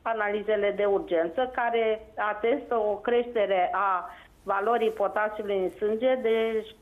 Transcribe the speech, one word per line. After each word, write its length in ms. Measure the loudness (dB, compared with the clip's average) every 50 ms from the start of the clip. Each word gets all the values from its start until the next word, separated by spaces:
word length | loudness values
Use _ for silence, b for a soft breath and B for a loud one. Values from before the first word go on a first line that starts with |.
analizele 720 | _ -2 -2 0 0 0 0 -2 0 0 0 2 2 0 0
de 100 | 2 2
urgență, 640 | 2 2 2 0 0 0 0 0 0 0 -2 -2 -2 -2
care 520 | -2 -2 0 0 2 2 2 0 -2 -6 -14 -6 -4 -2 -2 -2
atestă 420 | 0 0 0 0 0 0 -2 -2
o 200 | 0 0 0 -2
creștere 760 | -2 0 0 2 2 0 0 0 -2 0 2 2 2 2 2
a 380 | 0 0 0 0 0 0 -2 -6 B B B B -20 -14 -4
valorii 480 | -2 -2 0 2 2 2 2 2 0
potasiului 680 | 0 0 -2 0 0 0 -2 0 -2 -6 -4 -2 -2 0 -2
în 60 | -2
sânge 460 | -2 -2 -2 -2 0 2 2 2 2 2
de 440 | 2 2 2 2 2 0 0 -2 -4 -6 -18 -20